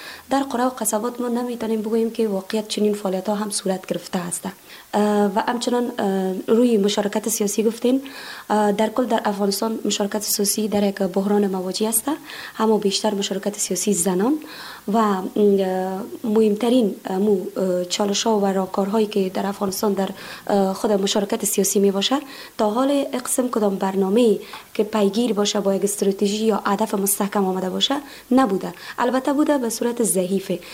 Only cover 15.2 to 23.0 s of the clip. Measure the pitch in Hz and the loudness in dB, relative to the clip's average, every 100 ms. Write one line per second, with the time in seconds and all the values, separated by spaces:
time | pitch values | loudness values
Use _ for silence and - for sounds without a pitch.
15.2 | 185 208 208 196 190 185 185 190 - - | -2 4 6 6 2 0 -2 -4 -8 -6
16.2 | 226 214 214 208 240 254 202 - - 190 | 0 4 4 4 4 4 4 0 -4 0
17.2 | 214 190 196 - 190 180 180 - 202 202 | 2 2 0 -2 0 0 -2 -2 0 0
18.2 | 226 214 196 190 185 - 196 220 208 208 | 2 2 2 0 0 -2 0 0 0 0
19.2 | 185 202 196 196 196 190 214 190 190 196 | -2 -2 -4 -2 -4 0 0 0 -2 -6
20.2 | - - - 202 190 190 220 202 196 214 | -14 -10 0 2 2 0 0 0 2 0
21.2 | 202 226 196 - 185 202 196 196 196 269 | 0 -2 -2 0 2 4 2 2 0 -2
22.2 | - - - - 208 226 269 285 | -4 -16 -10 -2 0 2 2 2